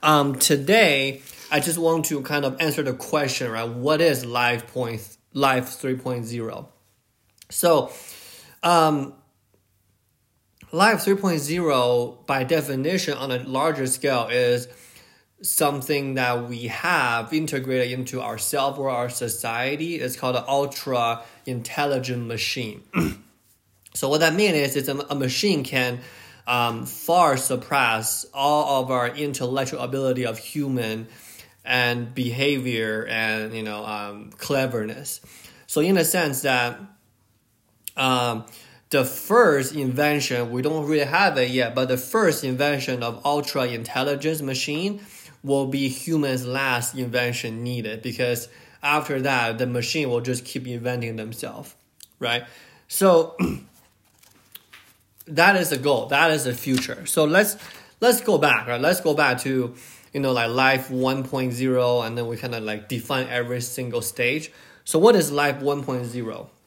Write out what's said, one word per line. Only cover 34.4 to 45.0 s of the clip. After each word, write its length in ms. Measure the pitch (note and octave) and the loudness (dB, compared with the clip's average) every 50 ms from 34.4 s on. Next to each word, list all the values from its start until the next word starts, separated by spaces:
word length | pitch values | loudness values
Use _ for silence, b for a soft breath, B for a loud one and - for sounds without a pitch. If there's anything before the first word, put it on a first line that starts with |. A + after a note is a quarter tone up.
| - - C#3+ C3+ C3 B2+ A#2+ A#2 G#2+ G#2+ A#2 B2 D3 - - - B B B B B B B B B B | -6 -2 0 0 0 0 -2 -4 -4 -6 -8 -10 -10 -12 -12 -12 B B B B B B B B B B
So 120 | - D3+ | 0 2
in 160 | D3+ F3+ G3 | 4 4 4
a 80 | F#3 D#3+ | 4 4
sense 380 | D#3+ - F#3 E3+ D3+ C3+ C3 - | 2 2 2 0 0 -2 0 0
that, 380 | C#3 C3 B2+ A#2+ A#2+ A#2+ - G3+ - - _ _ _ _ _ _ _ _ _ _ _ _ _ _ _ _ _ _ - - | 2 2 2 2 0 -4 -8 -14 -20 -20 _ _ _ _ _ _ _ _ _ _ _ _ _ _ _ _ _ _ -14 -6
um, 500 | - C3+ C3 B2+ B2+ B2 A#2+ A#2 A2+ A2+ B B B B B B B B _ | -2 0 2 2 2 2 0 -2 -4 -8 B B B B B B B B _
the 140 | - C#3 B2+ | 2 2 2
first 720 | C3 - - - - G3+ A#3+ A#3+ F#3+ D3 C#3 C3 C3 D3+ | 2 -2 -8 -4 2 6 6 6 6 6 4 2 -2 -4
invention, 760 | D3+ C#3 B2+ B2+ C3 D3 D3 D3 D3 C3+ - C3 B2 A#2+ A#2 | -4 -2 -2 0 2 2 2 2 2 0 -2 -2 -2 -2 -2
we 120 | A#2+ B2+ B2+ | -4 -2 -2
don't 240 | D3 D#3 D#3+ D3 | 0 -2 -2 -2
really 180 | C#3+ D#3 D3+ C#3+ | 0 2 0 0
have 320 | C#3 D3 F3+ G3+ F#3+ - C3+ | 2 2 2 2 2 4 2
it 120 | B2+ B2 | 0 2
yet, 240 | B2 B2+ B2 A#2 A#2 | 2 0 0 0 0
but 140 | B2+ C3 B2+ | 0 0 0
the 80 | C3 | 0
first 480 | B2+ - - - A3 G#3+ F3 D3 D3 - | -2 -2 -2 0 2 4 4 2 2 -2
invention 580 | C3 B2+ B2+ C#3+ D3 C#3+ C3+ C3 - C3 A#2+ A#2+ | -4 0 0 2 2 0 0 -2 -4 -4 -2 -2
of 220 | A#2 A#2 - - | -4 -6 -4 -2
ultra 400 | C#3+ C#3+ D3 C#3+ - - C#3+ B2+ | 0 0 0 -2 -2 -2 -2 -2
intelligence 760 | B2 A#2+ A2+ A2+ A#2 - B2+ C3 C#3+ C#3+ C#3 C#3 D#3 D#3+ D#3 D3 | -2 -2 -6 -8 -6 -4 -2 0 0 -2 -2 -2 -2 -2 -2 -2
machine 580 | C3+ C3 C3 - - D3 D#3 F3+ G3+ G#3 G3+ | -4 -4 -4 -4 -4 -4 -2 -2 -4 -4 -6